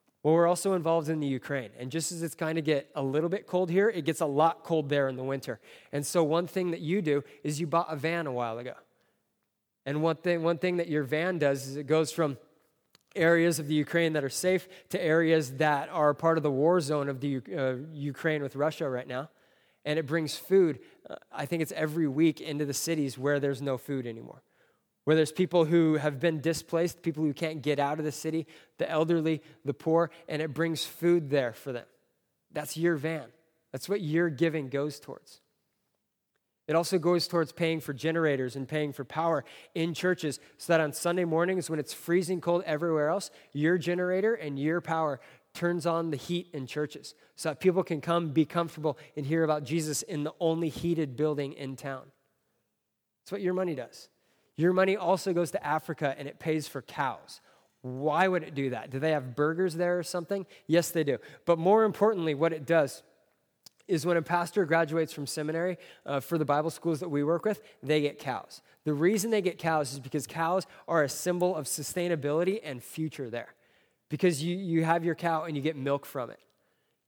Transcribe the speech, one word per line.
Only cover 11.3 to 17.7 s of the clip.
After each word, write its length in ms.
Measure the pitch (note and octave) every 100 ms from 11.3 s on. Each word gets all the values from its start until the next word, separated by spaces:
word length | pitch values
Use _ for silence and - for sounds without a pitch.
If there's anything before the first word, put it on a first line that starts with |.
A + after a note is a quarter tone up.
| F3
does 300 | C#3+ C#3 C3
is 100 | C#3
it 100 | C#3+
goes 260 | D#3+ D#3
from 260 | - D#3 C3 _ _ _ _ _ _ _ G#3
areas 420 | E3 E3+ E3+ E3
of 80 | D3
the 80 |
Ukraine 380 | D3+ D3 E3+ E3
that 100 | D#3
are 60 | C#3
safe 400 | - F#3 F#3 - - -
to 120 | F#3+
areas 540 | F3 D#3+ D#3+ D#3+ C3+ C3+
that 320 | D3+ C#3+ C#3+
are 240 | E3+ D3+
part 220 | C#3+ E3 D#3+
of 60 |
the 80 | D3
war 280 | C3+ D3+ F3+
zone 300 | C#3+ D3 C#3
of 120 | C3+
the 80 | C#3+
U-, 140 | C3+ - F3+
uh, 200 | C3